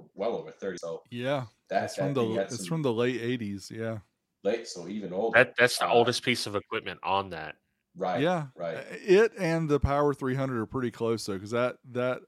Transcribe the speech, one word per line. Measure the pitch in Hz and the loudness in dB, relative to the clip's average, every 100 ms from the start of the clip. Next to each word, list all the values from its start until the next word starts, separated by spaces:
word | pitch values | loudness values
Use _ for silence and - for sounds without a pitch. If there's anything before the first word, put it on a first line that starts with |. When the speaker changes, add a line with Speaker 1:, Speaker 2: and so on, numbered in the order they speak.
| 82 | -16
Speaker 1:
well | - 98 85 | -6 -4 -4
over | 80 | -8
thirty. | - 98 87 | -10 -8 -6
So | 85 82 - | -8 -10 -10
Speaker 2:
Yeah, | 123 127 143 117 _ - | -6 -2 -2 -4 _ -2
Speaker 1:
that, | 95 | -2
Speaker 2:
it's | 107 - | 0 -2
from | 117 | 0
Speaker 1:
that | 135 | 2
thing | 113 | 2
Speaker 2:
the, | 110 | 0
Speaker 1:
had | 98 | -2
Speaker 2:
it's | 123 180 | -4 -4
Speaker 1:
some | |
Speaker 2:
from | 165 | 0
the | 139 | 0
late | 110 123 120 | 2 2 0
eighties, | 117 127 104 98 - | -2 -2 -4 -8 -8
yeah. | 113 113 110 - _ _ _ | -8 -6 -6 -10 _ _ _
Speaker 1:
late, | 98 208 - | -2 -2 -4
so | 87 85 | -10 -8
even | 107 95 | -6 -4
older. | 92 113 110 | -2 4 6
Speaker 3:
That, | 127 - | 4 4
that's | 120 - | 4 4
the | 104 | 4
Speaker 1:
Uh, | |
Speaker 3:
oldest | 117 120 117 | 6 4 2
piece | - 120 - | 0 0 -2
of | 101 | -4
equipment | - 113 101 85 | -4 -6 -6 -6
on | - 95 98 | 0 0 0
that. | 82 78 - _ _ _ | -6 -10 -12 _ _ _
Speaker 1:
Right, | 175 185 151 151 | -6 -2 0 2
Speaker 2:
Yeah, | 180 139 | 0 -4
Speaker 1:
right. | - 170 147 | -8 -8 -8
Speaker 2:
uh, | - | -10
it | - 214 190 226 - | -4 4 6 6 2
and | 175 165 160 | 0 0 2
the | 143 | 2
Power | 139 143 147 | 2 4 2
three | 135 131 | 2 -2
hundred | 135 135 123 | -2 -2 -2
are | 107 | -2
pretty | 135 123 | -2 -2
close, | - 117 113 | -2 -2 -2
though, | - 98 | -2 -6
'cause | 104 | -2
that, | 117 123 - 135 | 0 0 -2 -10
that, | 120 127 123 | -4 -2 -4